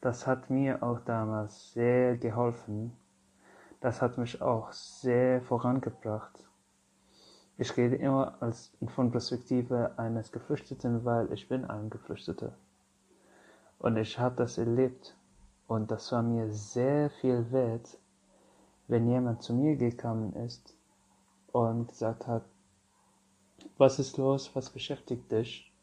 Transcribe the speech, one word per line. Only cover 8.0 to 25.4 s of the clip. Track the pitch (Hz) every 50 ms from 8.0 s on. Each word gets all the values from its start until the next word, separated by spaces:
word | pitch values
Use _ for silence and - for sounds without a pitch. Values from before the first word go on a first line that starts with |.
| - 139 135 135 135 - - -
als, | - 117 113 - - - _ _ -
von | 120 - - 131 120 120
Perspektive | 123 117 - - 120 - - 127 127 120 120 127 120 117 117 - -
eines | 117 113 113 113 110 - -
Geflüchteten, | 117 - - 147 143 - - 135 - - 123 117 117 117
weil | 123 117 117 113 - 117
ich | 120 - -
bin | 127 131 127
ein | - 110 107 107 107
Geflüchteter. | - 110 - - - - - - 85 - - - - - _ _ _ _ _ _ _ _ _ _ _ _ _ _ _ - - - - - _ - _ _
Und | - - 113 113
ich | 110 107 - -
hab | 120 127 123 -
das | 127 117 -
erlebt. | - 120 113 117 120 131 127 127 - - - - _ _ _ _ - - - _ _ _ _
Und | 113 113 110 107
das | 113 107 - -
war | - 120 117
mir | 117 117 117 113 110
sehr | 107 104 104 - - 123 123 135 143 147 147 147
viel | - - - 131 127 120 117 113 123
wert, | 131 127 117 113 117 - - - - _ _ _ _ _ _ _ _ _ _ _ _ _ _ _ _ _ -
wenn | 120 117 117
jemand | 117 120 127 127 123 117 113 -
zu | - 120
mir | 120 139 151 156
gekommen | 135 127 120 117 - - 120 110 113 110 104 -
ist | - 117 117 120 - _ - - _ _ _ _ _ _ _ _ _ _ _ _ _ _ _ -
und | 123 117 113 113 117 117 120
gesagt | - - 117 110 113 117 -
hat, | - 117 113 - - _ _ _ _ _ _ _ _ _ _ _ _ _ _ _ _ _ _ _ _ _ _ - - _
„Was | _ 139 135 131 -
ist | 139 - -
los? | - 135 135 135 139 135 - -
Was | 135 131 -
beschäftigt | - 123 - - 143 135 - - 123 120 - -
dich? | 123 110